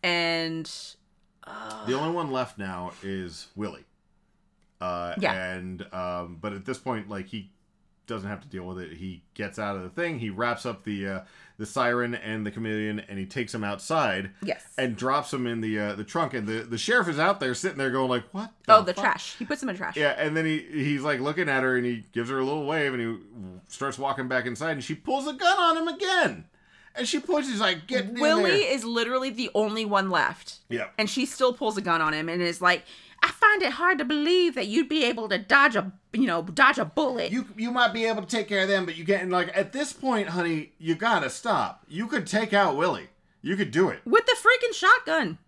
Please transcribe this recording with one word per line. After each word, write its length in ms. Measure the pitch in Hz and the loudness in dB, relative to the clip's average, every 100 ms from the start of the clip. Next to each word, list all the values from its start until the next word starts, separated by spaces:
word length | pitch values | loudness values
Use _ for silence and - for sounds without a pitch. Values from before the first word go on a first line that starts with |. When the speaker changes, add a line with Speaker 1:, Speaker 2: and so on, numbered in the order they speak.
Speaker 1:
And, 680 | 180 170 170 165 165 160 156 - - - _ _ _ _ | 2 2 2 0 -2 -6 -10 -12 -14 -18 _ _ _ _
uh, 400 | - - - - 107 | -18 -14 -12 -10 -4
Speaker 2:
The 80 | 131 | -2
only 160 | 156 | 0
one 160 | 170 156 | -2 -2
left 280 | 131 123 - | -4 -4 -6
now 340 | 98 90 90 - | -8 -6 -10 -10
is 460 | 98 98 90 80 - - | -8 -8 -8 -12 -16 -8
Willie. 280 | 104 78 _ _ _ _ _ _ _ _ _ _ | -8 -8 _ _ _ _ _ _ _ _ _ _
Uh, 340 | 90 87 87 85 | -6 -4 -4 -2
Speaker 1:
Yeah. 140 | 107 98 92 | -2 -2 -4
Speaker 2:
and, 320 | 92 92 92 98 | -6 -8 -10 -10
um, 460 | 92 90 90 87 85 | -6 -4 -4 -8 -8
but 120 | 104 | -8
at 120 | 98 | -8
this 140 | 95 127 | -8 -8
point, 300 | - 113 101 | -6 -6 -6
like, 180 | 101 95 | -10 -8
he 220 | 113 98 _ _ _ _ _ - | -12 -12 _ _ _ _ _ -10
doesn't 220 | 117 98 | -8 -6
have 120 | 101 | -10
to 40 | - | -10
deal 140 | 98 | -12
with 140 | 90 92 | -10 -10
it. 140 | 85 | -12
He 300 | 78 95 90 _ | -12 -12 -12 _
gets 240 | - 104 101 | -10 -8 -6
out 160 | 104 | -6
of 80 | 98 | -6
the 60 | 90 | -8
thing. 300 | 120 170 151 | -6 -4 -4
He 100 | 113 | -6
wraps 340 | 95 120 117 | -2 -2 -2
up 200 | 123 104 | -6 -8
the, 240 | - 101 98 | -6 -4 -4
uh, 120 | 95 - - - _ | -6 -10 -20 -20 _
the 80 | 107 | -10
siren 480 | - 120 120 120 | -2 0 0 -2
and 320 | 120 107 110 104 | -4 -6 -6 -6
the 40 | |
chameleon, 480 | 104 113 107 107 107 | -6 -4 -2 -4 -6
and 180 | - 98 | -8 -8
he 60 | 95 | -8
takes 260 | 139 117 | -6 -6
him 100 | 117 | -4
outside. 680 | 104 101 - 160 131 95 98 - | -6 -6 -2 0 2 0 -4 -8
Speaker 1:
Yes. 220 | 196 175 - - | -8 -8 -8 -4
Speaker 2:
And 160 | 131 107 | -2 -2
drops 360 | 127 143 143 | 0 0 0
him 140 | 139 123 | -4 -4
in 140 | 117 | -2
the, 160 | 110 107 | -2 -2
uh, 160 | 104 | -2
the 100 | 101 | -4
trunk. 300 | 107 165 160 | -4 -2 -2
And 120 | 127 104 | -2 -4
the, 140 | 110 | -4
the 180 | 113 117 | -4 -6
sheriff 300 | - 240 180 | 2 2 2
is 100 | 147 | 0
out 220 | 165 196 | 0 2
there 140 | 131 | -2
sitting 240 | 123 185 147 | -2 -4 -2
there 120 | 135 | 0
going 200 | 127 131 | 0 0
like, 140 | 123 - | 0 -4
"What 200 | 190 208 _ - | -10 -10 _ 6
Speaker 1:
Oh, 120 | 220 | 6
Speaker 2:
the 120 | 185 | 6
Speaker 1:
the 20 | |
Speaker 2:
fuck?" 100 | 180 | 0
Speaker 1:
trash. 320 | 262 - - - | 0 -2 -6 -10
He 60 | 233 | -6
puts 160 | 294 | -4
him 80 | 262 | -4
in 60 | 185 | -6
trash. 200 | 196 - | -6 0
Speaker 2:
Yeah, 140 | 147 - | 2 2
and 180 | 151 156 | 0 0
then 80 | |
he, 140 | 160 156 | 0 -2
he's, 420 | - 151 143 143 | -4 -2 0 0
like, 160 | 143 139 | 0 0
looking 280 | 139 151 165 | 0 -2 0
at 140 | 135 | 2
her, 120 | 131 127 | 2 2
and 80 | 123 | 0
he 180 | 120 104 | -4 -4
gives 160 | 117 117 | -4 -2
her 80 | 135 | 0
a 60 | |
little 220 | 131 151 143 | 0 -2 -2
wave, 260 | 160 143 | 0 0
and 80 | 127 | 0
he 160 | 117 110 101 117 92 92 - | -4 -6 -10 -14 -14 -14 -18
starts 300 | - 135 123 | -6 -6 -2
walking 300 | 139 135 127 | -4 -2 0
back 160 | 127 123 | 0 0
inside, 260 | 117 160 | -4 -4
and 120 | 151 | -4
she 100 | 120 | -6
pulls 320 | 156 - 269 277 | -8 -2 -2 -2
a 60 | |
gun 260 | 262 349 392 | 0 2 4
on 180 | 339 330 | 4 4
him 100 | 330 | 0
again. 560 | - 381 370 330 95 - _ _ _ - | -2 0 2 2 0 -14 _ _ _ -18
And 140 | - 247 | -6 -2
she 100 | 302 | -2
points, 300 | - 302 269 | 0 0 0
he's 120 | 214 | 0
like, 260 | 208 170 156 | 0 0 -2
"Get 160 | 254 196 | -2 -2
in 100 | 240 | 0
Speaker 1:
Willie 220 | 294 330 370 | 4 6 6
Speaker 2:
there." 220 | 403 392 | 4 4
Speaker 1:
is 120 | 269 | 0
literally 460 | 226 233 233 254 262 | 0 0 0 0 -2
the 200 | 220 254 | -4 -2
only 300 | 202 214 214 214 | 2 0 0 2
one 240 | 202 190 | 2 4
left. 480 | 175 135 - - - _ | 2 2 0 -12 -20 _
Speaker 2:
Yeah. 200 | 120 98 - | -6 -4 -2
Speaker 1:
And 140 | 214 | -2
she 160 | - 247 | 0 -2
still 260 | - 262 | 2 2
pulls 220 | 247 226 208 | 2 -2 -2
a 60 | |
gun 180 | 185 165 | 0 2
on 140 | 156 | 2
him 140 | 156 165 | 0 -2
and 100 | 170 | 0
is 220 | 175 170 | 0 2
like, 220 | 180 180 - - - - | 4 4 0 -20 -20 -2
"I 60 | 320 | -2
find 340 | - 440 415 | 6 6 6
it 100 | 370 | 2
hard 260 | 254 349 339 | 2 2 2
to 60 | 262 | 0
believe 480 | 302 302 359 349 | 0 4 4 4
that 120 | 262 202 | 0 0
you'd 220 | 226 285 | 0 2
be 160 | 302 | 2
able 240 | 240 226 220 | 2 0 -2
to 80 | 196 | -2
dodge 400 | 196 285 285 220 | 4 6 6 4
a, 160 | 190 - _ | -2 -8 _
you 120 | 220 - | 0 2
know, 140 | 170 | 2
dodge 380 | 170 165 269 285 | -2 6 6 6
a 80 | 175 | 0
bullet." 440 | - 294 254 170 | 0 0 0 -2
Speaker 2:
You, 160 | 226 - | -2 -6
you 160 | 208 233 | -6 -2
might 220 | 247 240 | 4 4
be 140 | 226 226 | 4 0
able 160 | 220 | 0
to 40 | 190 | -2
take 220 | 233 208 | -4 0
care 140 | 202 | 0
of 60 | 190 | 2
them, 180 | 196 180 | 2 0
but 100 | 165 | -4
you 80 | |
can't. 200 | 165 196 | 2 2
And, 60 | 180 | 4
like, 200 | 180 175 | 2 2
at 200 | - 196 | 0 -2
this 180 | 262 294 | -2 -6
point, 360 | - 262 226 190 | -4 0 0 0
honey, 420 | 175 170 160 151 _ | 0 0 0 -4 _
you 160 | 160 | -2
gotta 340 | 165 226 202 139 | 0 4 2 2
stop. 560 | - 233 180 101 - _ | -4 0 2 0 -4 _
You 200 | 156 220 | -8 -4
could 200 | 285 175 | -2 0
take 280 | 208 220 | 0 4
out 240 | 202 190 139 | 4 4 4
Willie. 300 | 175 117 - _ _ _ | 2 0 -6 _ _ _
You 140 | 139 190 | -4 -2
could 160 | 175 | 0
do 180 | 123 185 | 4 2
it. 100 | 101 - | 2 4
Speaker 1:
With 180 | 415 | 4
the 100 | 453 494 | 6 4
freaking 300 | - 508 480 | 6 4 2
shotgun. 640 | 427 370 370 - 320 220 156 | 2 6 6 4 0 0 -4